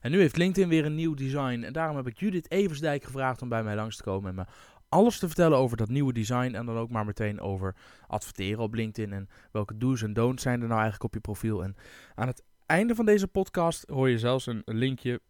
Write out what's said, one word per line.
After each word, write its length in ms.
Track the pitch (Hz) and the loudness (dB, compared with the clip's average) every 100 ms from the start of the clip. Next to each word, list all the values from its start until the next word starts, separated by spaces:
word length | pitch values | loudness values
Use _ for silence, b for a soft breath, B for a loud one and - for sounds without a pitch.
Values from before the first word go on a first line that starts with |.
En 100 | - | 2
nu 80 | 170 | 4
heeft 160 | 170 160 | 4 4
LinkedIn 320 | 180 185 180 | 2 2 4
weer 160 | 160 | 4
een 100 | 151 | 2
nieuw 200 | 151 165 | 0 -2
design. 480 | 147 135 143 131 120 | -2 -4 -2 -2 -4
En 100 | 117 | -6
daarom 240 | 143 160 147 | -4 -4 -4
heb 100 | 127 | -6
ik 120 | 113 | -4
Judith 320 | 208 185 - | -2 -2 -2
Eversdijk 540 | 180 202 147 156 143 | 0 0 0 -2 -2
gevraagd 380 | - 131 131 123 | -4 -2 -2 -2
om 60 | 127 | -2
bij 140 | 113 | -2
mij 120 | 110 | 0
langs 220 | 104 110 107 | -2 -4 -6
te 60 | |
komen 260 | - 98 98 | -4 -4 -4
en 60 | |
me 100 | 92 90 B B B _ | -6 -8 B B B _
alles 300 | 165 233 - | 4 4 4
te 80 | 180 | -4
vertellen 320 | 156 165 143 | 4 6 6
over 180 | 131 117 | 4 0
dat 120 | 107 | 0
nieuwe 240 | 131 139 | 2 0
design. 420 | 117 110 123 127 | 0 0 0 -2
En 120 | 117 120 | -4 -4
dan 100 | 113 | -4
ook 120 | 113 | -2
maar 140 | 117 | -2
meteen 360 | 104 101 107 104 | -2 -2 -2 -2
over 340 | - 95 95 92 B B B | -4 -2 -4 -6 B B B
adverteren 560 | 104 - - 95 107 | -6 -6 -6 -4 -2
op 120 | 110 | -2
LinkedIn. 380 | 113 110 107 107 | -2 -4 -4 -6
En 160 | 98 98 b b | -6 -10 b b
welke 240 | 110 104 107 | -4 -4 -2
do's 240 | 127 131 | 0 0
en 100 | 110 | 0
don'ts 300 | 107 120 127 | 2 2 2
zijn 120 | 135 120 | 0 0
er 80 | 117 | 0
nou 120 | 113 | 2
eigenlijk 240 | 110 101 | 0 -2
op 100 | 117 | -6
je 60 | 110 | -6
profiel. 420 | - 107 113 104 | -8 -4 -2 -2
En 120 | 95 101 B B B | -4 -8 B B B
aan 120 | - 120 | -4 -4
het 160 | 123 _ _ _ | -4 _ _ _
einde 280 | 160 226 | 2 2
van 100 | 226 | 2
deze 240 | 220 208 196 | 4 4 4
podcast 560 | - 190 - 170 165 - | 0 -2 2 0 0 -6
hoor 200 | 143 131 | 2 4
je 100 | 120 | 4
zelfs 280 | 120 131 127 | 2 0 -2
een 160 | 113 | -8
linkje 560 | - 110 131 131 123 120 _ | -4 0 0 -2 -4 -6 _